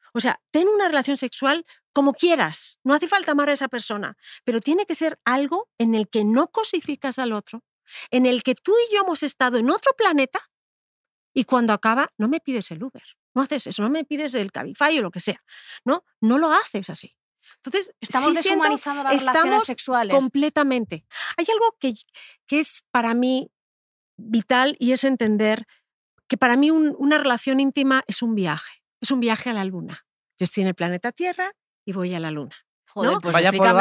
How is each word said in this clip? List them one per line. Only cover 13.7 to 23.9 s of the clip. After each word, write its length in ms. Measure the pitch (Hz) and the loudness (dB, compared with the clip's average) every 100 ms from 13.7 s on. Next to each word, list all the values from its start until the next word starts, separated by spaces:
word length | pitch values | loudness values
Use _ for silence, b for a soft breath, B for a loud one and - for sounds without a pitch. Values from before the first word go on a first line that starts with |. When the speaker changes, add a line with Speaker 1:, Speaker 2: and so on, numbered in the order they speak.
| 190 | -4
Speaker 1:
no 60 | 208 | -2
me 140 | 311 | -4
pides 300 | 294 294 302 247 | -4 -6 -4 -6
el 160 | 196 | -6
Cabify 460 | - 131 - 294 320 | -8 -10 -2 0 0
o 20 | |
lo 100 | 190 | -2
que 80 | 180 | -4
sea, 220 | - - B B B B 240 | -6 -6 B B B B -4
¿no? 180 | 330 - _ | -4 -4 _
No 180 | 220 254 | 0 2
lo 140 | 320 | 2
haces 380 | 330 - 202 185 | 2 0 -6 -10
así. 260 | 165 - _ _ _ b b | -12 -14 _ _ _ b b
Entonces, 360 | - 381 370 - | -6 -4 -4 -10
Speaker 2:
Estamos 280 | 208 254 285 | -4 0 2
Speaker 1:
sí 60 | 320 | 2
siento, 220 | 349 392 | 2 2
Speaker 2:
deshumanizando 400 | 311 277 294 285 | 2 0 -4 -4
las 80 | 269 | 0
relaciones 220 | 277 262 254 | 0 2 2
Speaker 1:
estamos 260 | 320 415 | 4 2
Speaker 2:
sexuales. 520 | 427 247 - 247 214 269 | 0 -4 -2 -2 2 2
Speaker 1:
completamente. 880 | 262 277 302 302 285 254 214 160 - B B - | 2 0 0 2 0 0 -4 -10 -14 B B -4
Hay 80 | 349 | -2
algo 260 | 440 453 - | 2 0 0
que, 160 | 262 214 _ B B B - | -4 -4 _ B B B -4
que 140 | 294 | 0
es 240 | 311 - - | 0 -2 -2
para 220 | 254 226 | -2 0
mí 360 | 233 254 262 - _ _ _ _ | 0 0 0 -4 _ _ _ _